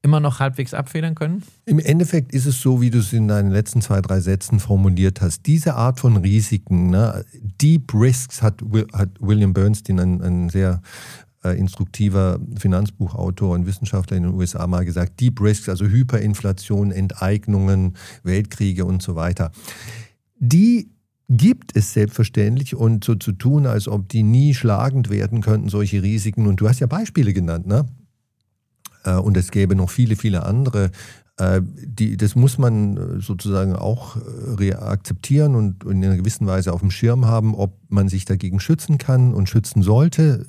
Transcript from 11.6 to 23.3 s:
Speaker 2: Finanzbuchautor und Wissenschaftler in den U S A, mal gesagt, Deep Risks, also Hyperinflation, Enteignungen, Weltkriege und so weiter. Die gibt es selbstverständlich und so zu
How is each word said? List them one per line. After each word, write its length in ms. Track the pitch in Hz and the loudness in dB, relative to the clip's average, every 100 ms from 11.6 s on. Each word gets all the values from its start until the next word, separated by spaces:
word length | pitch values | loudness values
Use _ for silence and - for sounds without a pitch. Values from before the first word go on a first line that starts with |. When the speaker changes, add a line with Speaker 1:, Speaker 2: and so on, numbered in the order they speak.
| 95 - 95 - 101 98 92 87 - 104 | -2 -4 -8 -2 0 2 0 -2 -6 -4
Speaker 2:
Finanzbuchautor 960 | 98 92 104 - 90 - 90 90 98 87 | 0 0 -2 -4 -6 -4 -6 -2 -2 0
und 100 | 90 | -2
Wissenschaftler 520 | 98 - 95 90 95 | -4 -4 -4 -2 -2
in 60 | |
den 100 | 87 | -2
U 80 | 92 | -2
S 120 | 87 - | -4 -4
A, 120 | 87 | -4
mal 180 | 90 87 | -2 -2
gesagt, 340 | 85 87 - | -2 -4 0
Deep 220 | 123 127 | -2 2
Risks, 260 | 104 104 - | 0 0 -4
also 180 | 90 101 | -2 2
Hyperinflation, 1080 | 113 127 117 104 98 98 92 - 101 101 | 2 2 0 -2 -2 -2 -4 -2 -2 0
Enteignungen, 1040 | 95 95 - 95 104 104 101 95 95 92 90 - - | -2 -4 -2 -2 -2 0 0 2 2 0 -4 -18 -12
Weltkriege 640 | 87 95 104 - 101 92 90 | -4 -2 -2 -2 -2 -2 -2
und 160 | 92 | -2
so 140 | 92 82 | -4 -4
weiter. 360 | 85 87 85 - - - - - - _ _ _ 127 | -4 -2 -4 -6 -20 -18 -16 -18 -20 _ _ _ 2
Die 440 | 156 220 240 - _ _ _ _ | 4 4 2 -4 _ _ _ _
gibt 440 | 120 175 254 - - | 4 4 2 -2 -2
es 160 | 101 | 0
selbstverständlich 840 | - 104 - 110 - 104 123 135 127 | 0 -2 0 -2 0 0 0 -4 -2
und 300 | 113 113 - | 0 0 0
so 100 | 107 | -2
zu 160 | - | -2